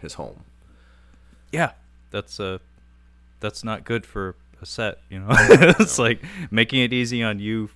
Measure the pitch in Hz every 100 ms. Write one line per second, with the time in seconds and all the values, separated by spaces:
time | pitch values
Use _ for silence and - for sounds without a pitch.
0 | 78 - 69 - - _ - - _ _
1 | - - - - - 156 156 - - -
2 | _ 101 - - 98 92 - - _ _
3 | _ _ _ _ 107 - 110 107 - 117
4 | - 107 95 - _ - - - 107 -
5 | - 95 98 - - - 151 175 220 -
6 | 117 117 170 196 170 110 117 131 123 123
7 | 120 120 113 104 104 113 107